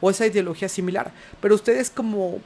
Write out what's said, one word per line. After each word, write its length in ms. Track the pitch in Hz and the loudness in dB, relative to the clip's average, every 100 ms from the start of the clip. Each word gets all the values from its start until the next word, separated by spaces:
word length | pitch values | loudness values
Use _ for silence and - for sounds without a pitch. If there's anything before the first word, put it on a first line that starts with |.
o 100 | 185 | 2
esa 160 | 196 226 | 2 2
ideología 420 | 202 180 165 190 | 2 -2 -4 -6
similar, 420 | - 180 185 - - - - | -4 -4 -4 -6 -12 -20 -4
pero 140 | 208 | 4
ustedes 340 | 208 208 240 247 | 4 4 0 0
como 500 | - 220 208 185 185 | -4 -4 -2 -4 -6